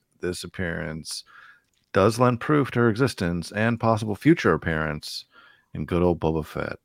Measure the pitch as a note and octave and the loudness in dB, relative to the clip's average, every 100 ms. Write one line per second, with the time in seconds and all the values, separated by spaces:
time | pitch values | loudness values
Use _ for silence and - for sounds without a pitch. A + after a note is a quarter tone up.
0 | _ _ F2 F2+ F2 - F2 E2+ D#2 D#2+ | _ _ -6 -6 -10 -8 -6 -6 -8 -10
1 | D2+ - - - - _ _ _ _ G2+ | -10 -14 -16 -20 -20 _ _ _ _ 2
2 | G#2+ A2 B2 A#2+ - D3+ C3 B2 A#2+ G#2 | 4 4 2 2 0 0 2 2 2 2
3 | C3 - F2 F2 E2 G#2 A2+ A#2 A2+ A2 | 0 0 -2 -2 -4 -2 0 0 2 2
4 | G#2+ G2+ C#3 E3+ G#2+ D#2+ E2+ D#2+ D#2 D2+ | 0 0 2 4 4 2 0 -2 -2 -6
5 | - - - _ - _ _ F2 D2 E2+ | -10 -14 -16 _ -20 _ _ -8 -2 2
6 | F2 E2 D#2+ D#2+ D2+ D2 - - | 4 4 0 -2 -4 -8 -8 -10